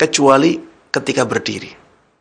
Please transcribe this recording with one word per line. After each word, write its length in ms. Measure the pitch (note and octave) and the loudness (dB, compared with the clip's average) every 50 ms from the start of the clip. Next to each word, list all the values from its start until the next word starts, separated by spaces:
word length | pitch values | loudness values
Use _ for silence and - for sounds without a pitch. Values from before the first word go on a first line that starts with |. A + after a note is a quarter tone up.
kecuali 560 | D#3 D#3 D#3+ - C#3+ C3+ C3+ C3+ D3 E3+ F3 - - - - _ _ _ | -2 -2 0 2 4 4 6 6 4 2 0 -2 -8 -14 -20 _ _ _
ketika 400 | - C#3 - - B2+ C#3 B2+ A2 | -8 -6 -6 -4 -2 -2 -2 -2
berdiri. 560 | A#2+ A2+ - A#2+ G#2 F#2+ - - - - _ _ _ _ _ _ _ _ | -2 -4 -4 -4 -8 -8 -10 -14 -20 -20 _ _ _ _ _ _ _ _